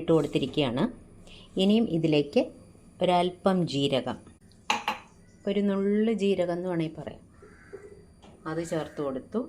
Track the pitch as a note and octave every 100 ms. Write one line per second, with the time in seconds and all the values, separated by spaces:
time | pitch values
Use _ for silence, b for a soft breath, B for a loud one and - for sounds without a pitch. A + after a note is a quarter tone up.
0 | E3 E3 D3 D3 C3+ - C3+ B2 G#3+ -
1 | - - B B B - G3 A3 A#3 E3
2 | D#3+ D3+ C#3+ B3 - - - - - -
3 | F#3 F3 F3+ F3+ G3 F#3 E3 C#3 C#3 C3
4 | A#2+ G#2+ - - - - - - - -
5 | - - - - - G3 G3+ G3 G3 G#3
6 | A3 G#3+ G3 F#3 F3 F3 F#3 E3+ D#3 D#3
7 | - - - - G#4 - - G4+ - -
8 | - - - - D#3+ D#3+ E3 E3 D3 -
9 | C#3+ B2+ - A3